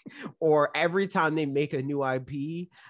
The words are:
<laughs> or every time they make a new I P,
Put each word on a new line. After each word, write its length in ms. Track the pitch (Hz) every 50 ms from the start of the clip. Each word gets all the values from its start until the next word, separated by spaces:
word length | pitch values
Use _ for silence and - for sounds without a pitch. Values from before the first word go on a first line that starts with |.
| - - -
<laughs> 260 | - - 160 - -
or 300 | 165 160 151 151 147 147 -
every 320 | 147 165 175 170 196 196
time 280 | 190 - 190 160 156 156
they 120 | 160 156
make 260 | 139 135 143 151 143 -
a 100 | 139 131
new 200 | 139 143 139 135
I 160 | 131 131 131
P, 520 | 127 - 139 139 139 156 165 170 180 180 _ _ -